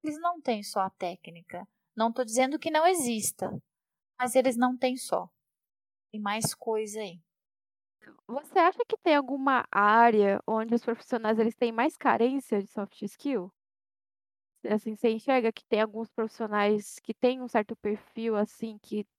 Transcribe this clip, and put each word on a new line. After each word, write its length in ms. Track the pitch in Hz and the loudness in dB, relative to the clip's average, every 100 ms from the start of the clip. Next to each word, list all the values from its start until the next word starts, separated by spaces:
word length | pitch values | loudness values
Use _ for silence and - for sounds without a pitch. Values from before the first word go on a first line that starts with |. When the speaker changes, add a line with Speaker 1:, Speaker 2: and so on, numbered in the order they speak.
Speaker 1:
Eles 160 | 302 302 | -8 -4
não 200 | 339 349 | -4 -4
têm 220 | - 214 | -2 -4
só 180 | 202 208 | -4 -4
a 100 | 190 | -4
técnica. 760 | - 180 190 - 170 - 175 196 _ _ 226 | -4 -8 -8 -14 -20 -16 -16 -16 _ _ -4
Não 160 | 226 | -2
tô 120 | 233 | -2
dizendo 340 | 240 226 262 294 | -2 0 0 0
que 120 | 339 | -2
não 160 | 311 339 | 2 4
exista, 640 | 359 247 220 202 - 170 139 - _ _ _ _ - | 4 0 -2 -4 -6 -8 -8 -16 _ _ _ _ -6
mas 180 | 247 262 | 0 2
eles 200 | 254 233 | 2 4
não 200 | 247 254 | 0 0
têm 200 | 254 254 | -2 -2
só. 340 | - - 180 _ _ _ _ _ _ _ _ | -4 -4 -6 _ _ _ _ _ _ _ _
Tem 80 | 214 | -8
mais 340 | 208 214 226 | -4 -2 -4
coisa 460 | - - 220 214 214 | -6 -4 -4 -4 -8
aí. 200 | 202 170 _ _ _ _ _ _ _ _ - - - | -10 -12 _ _ _ _ _ _ _ _ -20 -20 -12
Speaker 2:
Você 300 | 247 302 381 | -10 -2 4
acha 260 | 339 370 480 | 4 4 -2
que 120 | 453 | -2
tem 180 | 359 294 | 2 2
alguma 500 | 254 277 269 254 - | 2 -2 0 0 0
área 720 | 202 208 226 233 214 202 196 - | 2 6 8 8 6 4 2 -2
onde 280 | 220 226 | -2 0
os 100 | 233 | -2
profissionais, 540 | - 226 - 240 220 220 | -2 -6 -4 -4 0 0
eles 180 | 226 - | 0 0
têm 160 | 233 | -2
mais 240 | 226 285 - | 0 -2 0
carência 680 | 269 214 240 269 - 202 | 0 2 2 0 -2 -4
de 60 | 196 | -4
soft 320 | - 196 - | -8 -10 -8
skill? 480 | 202 - 285 247 180 _ _ _ _ _ _ _ _ _ _ _ 226 | -12 -8 -4 -4 -6 _ _ _ _ _ _ _ _ _ _ _ -4
Assim, 280 | 208 220 | -4 -4
você 160 | 214 233 | -2 0
enxerga 420 | 226 - 262 226 | 0 0 2 2
que 120 | - | -4
tem 160 | - 214 | -2 0
alguns 300 | 214 208 226 | 0 -4 -8
profissionais 880 | - 220 - 220 208 208 214 - - | -6 -6 -6 -4 0 2 2 -2 -14
que 160 | - | -12
têm 280 | - 247 254 | -2 0 0
um 60 | 247 | -2
certo 260 | 226 214 226 | -2 -2 -4
perfil, 600 | 208 214 - - 226 214 | -6 -6 -8 -6 -2 0
assim, 420 | 208 - 226 208 | -2 -4 -12 -12
que 280 | - 214 202 | -10 -8 -8